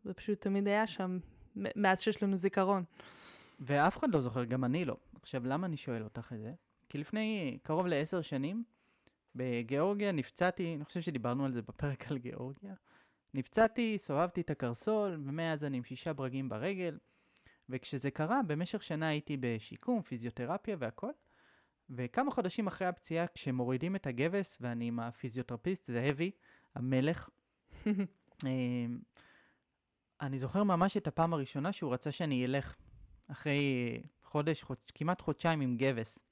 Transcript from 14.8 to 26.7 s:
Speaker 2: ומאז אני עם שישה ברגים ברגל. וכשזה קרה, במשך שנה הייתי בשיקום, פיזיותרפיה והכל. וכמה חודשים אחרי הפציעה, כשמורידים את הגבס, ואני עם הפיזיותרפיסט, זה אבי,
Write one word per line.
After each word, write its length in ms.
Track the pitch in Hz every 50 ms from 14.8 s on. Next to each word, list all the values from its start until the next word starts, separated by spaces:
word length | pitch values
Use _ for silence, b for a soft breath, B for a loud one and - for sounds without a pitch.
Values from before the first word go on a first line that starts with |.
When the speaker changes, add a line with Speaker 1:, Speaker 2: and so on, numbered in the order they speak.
| - - 220 214 208 196 175 156 143
Speaker 2:
ומאז 400 | 135 139 160 165 165 160 147 147
אני 120 | 143 135
עם 80 | 123 120
שישה 280 | - 131 123 - 170 156
ברגים 360 | 143 135 131 123 135 135 127
ברגל. 500 | 107 107 123 185 202 185 180 170 151 - _ b b b b b b b b b b b b -
וכשזה 420 | 127 127 - - - 135 123 139
קרה, 300 | 131 - 156 160 226 277 254
במשך 360 | 165 151 151 175 175 - 208 -
שנה 260 | - 165 156 160 160
הייתי 280 | 151 151 147 - 151 139
בשיקום, 640 | 127 120 117 110 - - 113 - - - 247 226 175
פיזיותרפיה 720 | - - 120 113 120 - - 123 123 170 202 _ - 208 165
והכל. 320 | 127 113 - - - 233 302 _ _ b b b b b b b b b b b _ -
וכמה 400 | 131 120 127 123 - - 269 294
חודשים 360 | - - 202 185 - - 214
אחרי 200 | 196 - - 190
הפציעה, 400 | 180 175 - - - 165 165 170
כשמורידים 720 | 175 _ - - 143 127 127 123 123 131 127 139 175 190
את 100 | 196 -
הגבס, 520 | 143 123 117 135 170 180 202 190 - - -
ואני 260 | 123 120 120 117 117
עם 140 | 117 117 117
הפיזיותרפיסט, 840 | 117 117 117 - - 127 113 127 120 - 123 117 _ 175 190 175 -
זה 240 | - 120 120 123 139
אבי, 200 | 147 135 165 190 - b b b b b b b